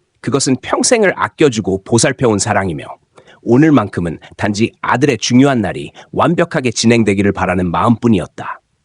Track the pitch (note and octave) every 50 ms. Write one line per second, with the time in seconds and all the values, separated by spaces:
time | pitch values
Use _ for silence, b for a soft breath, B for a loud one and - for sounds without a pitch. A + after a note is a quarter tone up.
0 | _ _ _ _ - - A#2+ C#3 - D3 C3 B2 - - - - C4 - B3+ A3+
1 | G#3+ F#3 - - - G#2 - - E3 C#3+ A#2 G#2+ F#2+ G2 F#2 F#2+ - - - A2+
2 | - C#3+ C3 - C#3 A#2+ G#2+ G2 - A2 G#2+ G2+ G2 F#2+ E2 C#2+ - - - -
3 | _ _ b b b b b b b - A#2 C3 D#3 D#3+ D3+ B2+ G#2 G2 - -
4 | F2 E2+ D#2+ - B B B - - G2+ G#2+ G2 A#2 - - _ - - - A#2+
5 | C3+ C#3+ B2+ G2+ - - A#2+ B2 C3+ C#3+ C3+ A#2+ G#2 F2 D#2 D2+ C#2+ - B B
6 | B B - E3 - C#3+ F3 - F3 E3+ - D#3+ C3 B2 G#2+ - - A2+ A#2 A#2
7 | A2+ G#2 G2+ G2 G2+ G2+ F#2+ - G2 F#2 F2+ F#2 F2+ F2 E2 E2 G2+ A2+ A#2+ -
8 | - A#2 A2 F2+ C#2+ - _ - - - - - _ _ _ _